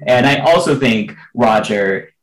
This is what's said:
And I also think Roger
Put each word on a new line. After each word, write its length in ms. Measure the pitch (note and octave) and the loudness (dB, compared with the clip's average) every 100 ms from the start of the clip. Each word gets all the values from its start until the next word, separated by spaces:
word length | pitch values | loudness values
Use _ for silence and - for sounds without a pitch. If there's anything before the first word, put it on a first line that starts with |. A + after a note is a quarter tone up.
| B2 | -2
And 220 | B2 C3+ | 2 2
I 120 | C#3 | 2
also 380 | D#3 E3+ E3+ C3+ | 2 2 2 0
think 380 | C3 A2 G2+ - - | 0 -2 -4 -12 -12
Roger 800 | A#2 A#2 G#2+ G#2+ G#2 G2 F#2+ - _ | -2 0 0 0 -2 -2 -4 -8 _